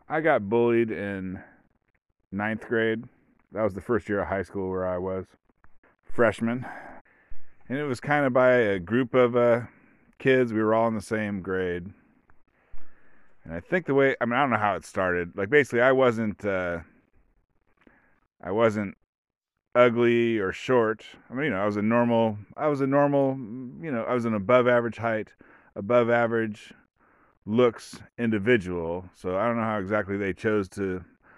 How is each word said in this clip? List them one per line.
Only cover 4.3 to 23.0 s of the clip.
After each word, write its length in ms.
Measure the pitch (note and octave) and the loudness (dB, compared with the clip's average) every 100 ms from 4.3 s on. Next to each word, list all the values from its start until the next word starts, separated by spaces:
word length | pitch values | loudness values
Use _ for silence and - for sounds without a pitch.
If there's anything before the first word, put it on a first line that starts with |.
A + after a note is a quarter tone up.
| F#2+ | -4
school 260 | F#2+ G2+ F#2+ | -6 -6 -6
where 160 | F#2 F#2 | -4 -4
I 120 | F2+ | -4
was 280 | F#2 F#2+ F#2 _ _ _ - - _ _ | -6 -8 -10 _ _ _ -20 -20 _ _
freshman. 600 | - - A#2 G2+ A#2 B2 A#2+ - - - - _ - - - - - | -4 2 2 2 -2 -4 -8 -14 -18 -20 -20 _ -6 -4 -4 -10 -10
And 80 | C3 | -6
it 80 | |
was 140 | D3 B2 | -4 -4
kinda 320 | - D3 C#3 | -2 0 2
by 220 | B2+ B2+ | 4 6
a 260 | B2 A2 F#2+ | 6 4 0
group 360 | F2 A#2 C3 | 0 -2 2
of, 200 | B2+ B2 | 2 4
uh, 280 | A#2+ A#2+ A#2 A2+ - _ _ _ - | 4 4 2 0 -16 _ _ _ -4
kids. 340 | C3+ C3 B2 | 2 2 2
We 100 | A2 | 0
were 100 | A2 | 2
all 140 | A2 A2+ | 2 2
in 80 | |
the 60 | A2 | -2
same 420 | F#2+ G#2+ G#2 G2+ | -4 -4 -4 -6
grade. 500 | F2+ F#2 F2+ F2 F2+ - _ _ _ - _ _ _ - - - - - - - | -4 -4 -2 -4 -8 -16 _ _ _ -20 _ _ _ -4 -4 -6 -20 -20 -20 -20
And 100 | - | -14
I 60 | E2 | -12
think 280 | - F#3 D#3+ | -6 -4 0
the 80 | |
way, 200 | C#3 C#3 - | 2 2 2
I 60 | A#2 | -2
mean, 80 | |
I 80 | A#2+ | 0
don't 80 | C#3+ | 0
know 80 | A2 | 0
how 180 | G#2 F#2 | 0 -2
it 80 | |
started. 520 | - - F#2 F2 F2 G2 | -6 -4 -2 -2 -4 -6
Like, 140 | G2 | 0
basically, 300 | D3 C3 A#2+ | 2 2 2
I 100 | B2+ | 2
wasn't, 540 | C3 C3 A2+ A2 F#2+ | 4 2 2 -4 -4
uh, 360 | G#2 F#2+ F2+ E2+ - _ _ _ _ _ _ _ _ _ _ _ _ _ _ _ | -4 -2 -2 -6 -10 _ _ _ _ _ _ _ _ _ _ _ _ _ _ _
I 120 | - | -6
wasn't 440 | G2+ A#2 G#2+ G2 - _ _ _ _ _ _ _ | 0 2 0 -4 -8 _ _ _ _ _ _ _
ugly 680 | B2 B2 A#2 A#2+ A#2 A#2 A2+ | 4 4 4 2 2 2 0
or 120 | F#2+ | -4
short. 560 | - - B2+ A2 A2 - - - | -6 0 2 2 -2 -10 -20 -12
I 40 | |
mean, 100 | B2 | -6
you 60 | D3+ | -4
know, 120 | F#2+ | -2
I 20 | |
was 120 | G#2 G#2 | -2 0
a 60 | |
normal, 540 | G#2+ A#2+ A#2+ A#2 A2+ G#2 G2+ - | 2 2 2 2 0 -2 -12 -6
I 100 | D3+ | -2
was 140 | C#3+ | 0
a 80 | C3+ | 0
normal, 480 | C#3 | 2